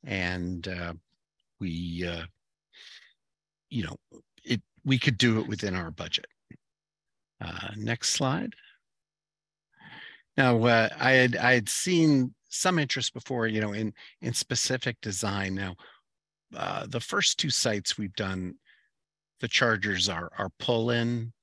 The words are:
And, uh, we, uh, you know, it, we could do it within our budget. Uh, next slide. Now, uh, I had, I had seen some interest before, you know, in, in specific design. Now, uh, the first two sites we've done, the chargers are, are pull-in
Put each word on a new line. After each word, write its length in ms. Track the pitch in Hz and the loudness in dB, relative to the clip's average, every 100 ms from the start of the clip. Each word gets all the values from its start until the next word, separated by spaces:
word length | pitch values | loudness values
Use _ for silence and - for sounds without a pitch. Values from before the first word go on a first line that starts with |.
And, 640 | 151 101 90 90 87 90 87 | -4 -2 -2 -2 -4 -6 -6
uh, 240 | 90 85 85 _ _ _ _ _ _ | -6 -8 -10 _ _ _ _ _ _
we, 480 | 95 82 87 85 87 | -6 -4 -6 -4 -4
uh, 200 | 85 82 _ _ _ _ - - - _ _ _ _ _ _ _ | -6 -10 _ _ _ _ -20 -20 -20 _ _ _ _ _ _ _
you 140 | - | -6
know, 140 | 85 - _ - _ _ | -6 -8 _ -20 _ _
it, 180 | - 120 - _ | -4 -4 -4 _
we 120 | - 135 | 0 2
could 220 | - 107 | 2 2
do 220 | 120 110 | 4 4
it 80 | - | 0
within 260 | 107 104 | -4 -2
our 160 | 92 85 | -2 -6
budget. 360 | 82 82 - - _ _ - _ _ _ _ _ _ _ _ | -8 -6 -6 -8 _ _ -20 _ _ _ _ _ _ _ _
Uh, 260 | - 82 104 107 | -10 -10 -10 -8
next 340 | 110 117 - | -4 -2 -2
slide. 440 | - 135 147 - - - _ _ _ _ _ _ _ _ _ _ _ - - - - _ - | 0 0 0 -4 -10 -20 _ _ _ _ _ _ _ _ _ _ _ -20 -18 -18 -20 _ 2
Now, 260 | 131 117 | 4 6
uh, 240 | 117 117 113 - | 6 6 4 2
I 120 | 127 | 4
had, 260 | 131 127 113 | 6 6 4
I 160 | 123 | 4
had 160 | 127 104 | 4 2
seen 680 | - - 180 160 143 127 - _ | -2 2 4 6 6 4 -2 _
some 300 | - 185 175 | -2 2 2
interest 340 | 143 - 123 | 0 -2 -4
before, 340 | - - 127 113 | -6 -6 -2 0
you 140 | 107 | 0
know, 140 | 107 | -2
in, 180 | 104 110 104 - _ | -2 -4 -6 -20 _
in 100 | 123 | -4
specific 680 | 120 - 127 - 131 - 117 | -4 -2 -2 0 -2 -4 -6
design. 520 | 110 95 107 98 98 | -6 -4 -2 -2 -2
Now, 220 | 95 98 92 - _ _ _ _ _ _ - | -4 -6 -8 -16 _ _ _ _ _ _ -8
uh, 300 | 92 92 92 | -6 -4 -6
the 120 | 117 | -8
first 380 | - 196 - - | -4 0 0 0
two 120 | 151 | -2
sites 480 | - 131 107 - - | 0 0 0 -4 -6
we've 160 | 101 | -6
done, 400 | - 101 92 92 - _ _ _ _ _ _ _ _ | -4 -4 -4 -6 -10 _ _ _ _ _ _ _ _
the 80 | 117 | -2
chargers 600 | - 123 110 104 95 95 | 2 4 2 0 0 0
are, 240 | 85 85 - | -2 -6 -6
are 100 | 98 - | -6 -4
pull-in 760 | - 120 113 120 117 120 117 - | 0 2 2 2 0 -2 -6 -12